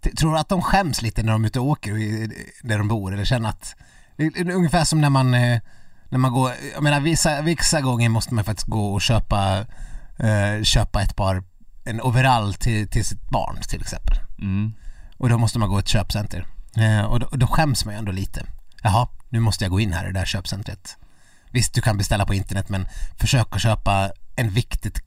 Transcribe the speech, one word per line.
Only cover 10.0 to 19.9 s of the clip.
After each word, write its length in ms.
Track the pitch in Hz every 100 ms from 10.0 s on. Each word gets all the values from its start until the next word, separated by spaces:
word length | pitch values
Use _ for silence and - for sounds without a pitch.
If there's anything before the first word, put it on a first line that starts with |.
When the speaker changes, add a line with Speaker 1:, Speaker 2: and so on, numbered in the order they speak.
| - -
Speaker 1:
eh, 460 | 110 104 101 107
köpa 400 | 107 127 104 107
ett 140 | 98 -
par, 260 | 98 95 - - - -
en 160 | - 113
overall 540 | 123 120 131 123 101
till, 340 | 95 - 107 101
till 160 | 113
sitt 260 | 101 - -
barn 260 | - - - -
till 120 | -
exempel. 360 | - - - - - -
Speaker 2:
Mm. 340 | 98 95 110 110 - - - -
Speaker 1:
Och 120 | 123
då 100 | 117
måste 200 | 117 120
man 100 | 104
gå 80 | 101
till 80 |
ett 40 | -
köpcenter. 580 | - - 104 101 92 - - - -
Eh, 240 | 110 107
och 200 | 101 117
då, 60 | -
och 120 | 131
då 80 | 123
skäms 380 | - 156 127
man 100 | 107
ju 40 | 104
ändå 140 | 104
lite. 340 | 92 98 - - - - -
Jaha, 260 | 117 104 123 - -
nu 120 | 113
måste 240 | 113 -
jag 60 | 95
gå 100 | 92
in 120 | 110